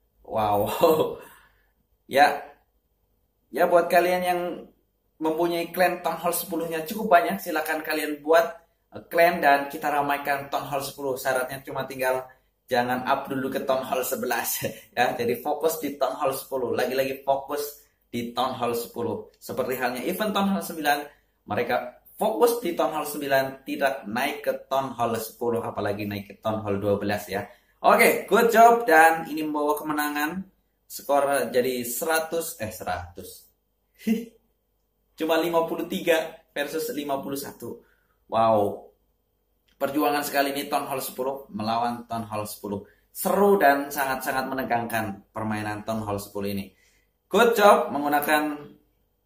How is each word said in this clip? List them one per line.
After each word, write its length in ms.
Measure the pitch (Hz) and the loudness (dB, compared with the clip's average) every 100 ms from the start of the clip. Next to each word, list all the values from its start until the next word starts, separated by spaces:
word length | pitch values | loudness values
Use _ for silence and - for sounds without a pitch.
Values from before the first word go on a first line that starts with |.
| _ _ - | _ _ -8
Wow. 400 | 110 107 101 101 | -2 0 2 0
<laughs> 560 | - 170 156 131 - - - _ _ _ _ _ _ - | 2 4 4 0 -4 -16 -20 _ _ _ _ _ _ -2
Ya. 320 | 131 147 - - - _ _ _ _ _ _ _ _ _ | 2 4 2 -8 -20 _ _ _ _ _ _ _ _ _
Ya, 160 | 127 175 | 0 4
buat 240 | 175 170 | 4 4
kalian 320 | 180 175 180 | 4 4 2
yang 180 | 180 175 175 - - _ _ _ _ - | 0 -2 -2 -8 -14 _ _ _ _ -6
mempunyai 560 | 156 160 175 170 170 | -2 0 0 0 -2
klan 320 | - 175 175 165 | 2 2 2 -4
Town 160 | 165 | -4
Hall 80 | 175 | -2
sepuluh-nya 560 | 170 - 160 165 160 156 | -4 -4 -6 -4 -6 -6
cukup 320 | 220 190 170 | -4 6 6
banyak, 240 | 160 196 | 6 -2
silakan 400 | 180 156 156 156 | -4 -4 -2 -4
kalian 400 | 160 156 147 147 | -4 -4 -4 -4
buat, 240 | 143 165 165 - _ _ _ | 4 4 4 -2 _ _ _
eh, 80 | 107 - | -20 -4
klan 320 | 170 170 180 | 4 4 4
dan 240 | 147 139 143 | 4 4 2
kita 240 | - 151 | -6 -2
ramaikan 560 | 143 143 143 143 139 139 | 0 0 -2 -2 -4 -4
Town 240 | 139 135 | -6 -4
Hall 160 | 139 135 | -6 -6
sepuluh. 320 | - 139 127 | -6 -6 -4
Syaratnya 480 | 135 127 127 135 143 | -2 -2 -2 -8 -10
cuma 160 | 135 | -8
tinggal 480 | 131 131 131 127 - - _ _ - | -8 -4 -2 -2 -4 -16 _ _ -2
jangan 320 | 123 123 127 127 | 0 0 -2 -2
up 160 | 135 - | -2 -2
dulu 240 | 135 131 | -4 -4
ke 120 | 135 - | -4 -2
Town 160 | 131 | -2
Hall 240 | 131 131 123 | -2 -4 -4
sebelas. 600 | 117 123 120 113 - 120 | -4 -4 -4 -4 -4 -6
<laughs> 200 | - - | -10 -8
Ya, 240 | - 123 - | -2 0 0
jadi 160 | - - | -2 -2
fokus 400 | 151 147 160 - | -4 -2 -2 -2
di 160 | 143 - | -4 -2
Town 160 | 131 | -4
Hall 160 | 135 139 | -2 -2
sepuluh. 440 | 135 - 131 120 117 | -4 -6 -6 -2 -2
Lagi-lagi 480 | 123 135 131 131 - | -2 0 -2 -2 -2
fokus 600 | 139 - 147 - - _ _ _ | -2 -2 -8 -8 -12 _ _ _
di 240 | 120 117 | -8 -6
Town 240 | - 127 | -4 -4
Hall 240 | 120 120 117 | -2 -4 -4
sepuluh. 560 | - 120 110 98 - _ | -6 -6 -6 -6 -10 _
Seperti 320 | - 120 117 131 | -10 -6 -4 -2
halnya 240 | 127 254 165 | -4 -4 -6
event 240 | 185 202 | -4 -2
Town 160 | 196 196 | 0 0
Hall 80 | 196 | 0
sembilan, 360 | 190 165 147 143 - - _ _ - | -4 -4 -2 -2 -4 -14 _ _ -6
mereka 560 | 107 120 120 - - _ - | -4 0 -2 -4 -12 _ -4
fokus 460 | 196 160 156 - | -2 2 2 2
di 100 | 170 | -2
Town 220 | - 156 | -2 -2
Hall 100 | 156 | -2
sembilan, 640 | 147 151 139 135 135 123 - | -6 -6 0 0 0 -4 -10
tidak 400 | 147 139 - 101 | -2 -2 -2 -6
naik 380 | 117 143 147 135 | -4 -4 -4 -4
ke 60 | 131 - | -6 -2
Town 240 | 135 131 | -4 -2
Hall 240 | 117 117 110 | -2 -2 -2
sepuluh, 420 | - - 117 113 | -6 -6 -2 -2
apalagi 460 | 110 104 101 101 104 | -4 -4 -4 -4 -6
naik 180 | 101 - | -6 -10
ke 40 | - | -10
Town 240 | 110 107 | -6 -4
Hall 160 | 104 98 | -2 -2
dua 180 | 104 101 | 0 0
belas 300 | 101 104 - | 0 -4 -4
ya. 180 | 95 - - _ _ | -6 -8 -12 _ _
Oke, 420 | 170 214 202 - | 4 6 6 4
good 240 | - 202 233 | 2 4 6
job 400 | 226 233 233 165 | 10 10 8 6
dan 400 | 160 165 160 151 | 8 8 6 -2
ini 160 | 151 | -6
membawa 320 | 156 151 147 147 | -4 -2 0 0
kemenangan. 640 | 156 151 147 147 151 185 - _ _ _ - | -2 -2 -2 -2 -2 -4 -10 _ _ _ -18
Skor 680 | - - 143 139 139 117 | -10 0 2 4 2 0
jadi 300 | 123 127 123 | 0 0 0
seratus, 760 | 117 123 165 160 156 165 - - | -4 -4 0 0 0 -4 -4 -6
eh, 100 | 107 | -10
seratus. 800 | - - 87 87 - 90 - _ _ _ _ _ _ - | -8 -8 -8 -8 -14 -18 -18 _ _ _ _ _ _ -2
<laughs> 260 | 226 233 - _ _ _ _ _ _ _ - | -2 -4 -18 _ _ _ _ _ _ _ -6
Cuma 180 | 160 160 | 0 0
lima 300 | 170 165 - | 2 0 0
puluh 160 | 165 - | -2 -6
tiga 500 | 185 160 160 - - _ | -4 2 2 0 -10 _
versus 340 | 147 143 160 156 139 | -8 -6 -6 -6 -6
lima 240 | 143 135 | -4 -6
puluh 160 | 139 139 | -6 -8
satu. 460 | 127 - 117 - _ _ _ _ _ | -10 -12 -14 -14 _ _ _ _ _
Wow. 540 | 113 113 107 101 - - _ _ _ _ _ _ _ _ - | 2 4 4 2 -2 -12 _ _ _ _ _ _ _ _ -6
Perjuangan 480 | 135 147 147 143 | -4 0 0 0
sekali 320 | 139 139 139 139 | 0 0 0 -2
ini 160 | 143 | -4
Town 160 | 143 139 | -4 -4
Hall 160 | 135 | -6
sepuluh 460 | - - 131 135 - | -6 -6 -6 -6 -8
melawan 560 | 101 110 117 120 117 - | -8 -2 0 -2 -4 -6
Town 160 | 117 107 | -8 -6
Hall 180 | 107 107 | -8 -8
sepuluh. 380 | - 104 98 - _ _ | -10 -8 -8 -8 _ _
Seru 480 | - 190 185 202 196 | -6 0 4 6 6
dan 320 | 143 139 - | 6 4 0
sangat-sangat 540 | 147 135 131 147 131 131 | -4 -4 -4 -4 -4 -2
menegangkan 800 | 131 120 117 113 113 104 101 - | -4 -2 -2 -2 -4 -4 -8 -12
permainan 500 | 110 107 107 107 104 | -8 -4 -4 -4 -6
Town 220 | 104 110 104 | -6 -6 -4
Hall 160 | 101 | -6
sepuluh 320 | - 101 101 | -6 -6 -4
ini. 160 | 98 98 _ _ _ _ _ _ | -6 -8 _ _ _ _ _ _
Good 320 | 190 233 226 | 4 4 8
job 320 | 202 - - | 8 8 4
menggunakan 640 | 143 147 147 151 151 151 147 147 - _ _ _ _ | -4 0 0 2 0 0 -6 -12 -20 _ _ _ _